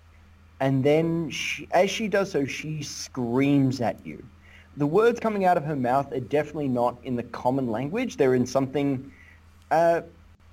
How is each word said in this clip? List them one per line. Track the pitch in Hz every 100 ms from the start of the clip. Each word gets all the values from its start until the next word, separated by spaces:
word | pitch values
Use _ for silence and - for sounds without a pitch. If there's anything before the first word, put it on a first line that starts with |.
| - - - - - -
And | 135 135 135
then, | 151 165 165 156
she, | - - - -
as | 170 196
she | 190 220
does | 196 190
so, | 147 135
she | - 151 156
screams | 127 - - - 120 123 139 143 135 120
at | 110 - 78
you. | 73 - - - - - -
The | 147
words | 180 233 240
coming | 220 208
out | 185 175
of | 147
her | 147
mouth | 120 135 139
are | 127
definitely | 110 143 147 156 143
not | 123 120 123
in | 131 120
the |
common | 120 - 127 135 127
language. | 110 143 214 247 -
They're | 135 127
in | 123
something, | 139 131 147 143 131 - - - - - - -
uh, | 156 170 170 - - - - -